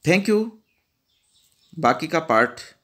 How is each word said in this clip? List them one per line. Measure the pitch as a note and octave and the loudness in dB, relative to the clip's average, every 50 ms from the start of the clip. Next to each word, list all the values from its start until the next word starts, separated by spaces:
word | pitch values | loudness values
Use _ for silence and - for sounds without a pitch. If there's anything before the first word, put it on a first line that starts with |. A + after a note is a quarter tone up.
| _ | _
Thank | D3+ F3 F#3+ G3 - | 2 0 0 2 0
you। | G#3+ G#3 A3 A#3 - _ _ _ _ _ _ _ _ _ _ _ _ _ _ _ _ _ _ _ _ _ _ _ - E3 | 0 0 0 -4 -10 _ _ _ _ _ _ _ _ _ _ _ _ _ _ _ _ _ _ _ _ _ _ _ -12 -2
बाकी | D3+ A#2+ B2 - D#3+ D#3 | 0 0 0 0 -4 -4
का | E3 E3 | -4 -4
पार्ट | D#3+ - A#2 A2 A#2+ A#2 - - - - _ _ | -2 2 2 2 2 2 -2 -12 -20 -20 _ _